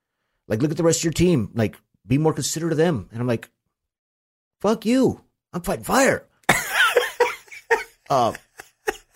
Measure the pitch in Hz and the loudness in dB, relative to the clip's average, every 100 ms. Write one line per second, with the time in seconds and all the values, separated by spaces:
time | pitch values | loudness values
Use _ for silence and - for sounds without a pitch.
0 | _ _ _ _ - 110 147 156 165 160 | _ _ _ _ -4 -2 0 2 0 2
1 | 165 - 180 151 101 117 107 - _ _ | -2 2 2 2 0 -2 -2 -2 _ _
2 | 98 135 156 147 131 160 165 151 175 123 | -2 2 2 0 -6 -4 -4 0 0 0
3 | 85 113 123 113 - _ _ _ _ _ | -6 -6 -2 -4 -6 _ _ _ _ _
4 | _ _ _ _ _ _ 196 226 214 262 | _ _ _ _ _ _ -2 -2 0 2
5 | 214 - _ _ _ 175 196 139 107 226 | 2 0 _ _ _ -10 -6 -8 -2 2
6 | 254 120 - _ - - - - - - | 2 0 -6 _ -2 -2 -2 0 2 2
7 | - - 480 - - - - 453 - _ | -2 -2 -4 -4 -16 -20 -4 -4 -4 _
8 | - 135 113 - _ _ - _ - - | -2 0 0 -2 _ _ -20 _ -10 -10
9 | _ | _